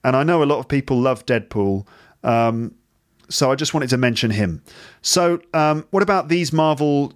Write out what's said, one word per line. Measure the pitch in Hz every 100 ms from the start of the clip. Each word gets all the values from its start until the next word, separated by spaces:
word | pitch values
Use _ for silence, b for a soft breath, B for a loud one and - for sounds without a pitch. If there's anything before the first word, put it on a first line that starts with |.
and | 127 131
I |
know | 156 170
a | 147
lot | 147
of | 127
people | 143 135 127
love | 131 120 -
Deadpool, | 117 - 107 98 98 101 b b _
um, | 120 117 113 113 117 - _ _ _ _ -
so | - 135
I | 135
just | 151
wanted | 156 127
to | 127
mention | 123 110 113
him. | 104 95 78 B B B B
So, | - 185 175 170 -
um, | 160 151 151 -
what | 196
about | 196 190 156
these | 175 151
Marvel | 156 156 143 151 143 143